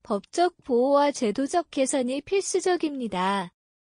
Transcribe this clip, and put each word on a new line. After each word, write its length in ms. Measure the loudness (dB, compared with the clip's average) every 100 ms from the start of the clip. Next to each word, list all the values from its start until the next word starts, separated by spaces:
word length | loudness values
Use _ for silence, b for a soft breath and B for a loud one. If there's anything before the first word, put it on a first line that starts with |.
법적 520 | -6 -6 -4 0 0 0 0
보호와 480 | 2 4 4 2
제도적 580 | 0 -2 -2 0 -2 -2
개선이 480 | -2 0 0 -2 -4
필수적입니다. 1300 | -2 -2 0 -2 0 0 -2 -4 -4 -2 0 0 -4 -12 _ _ _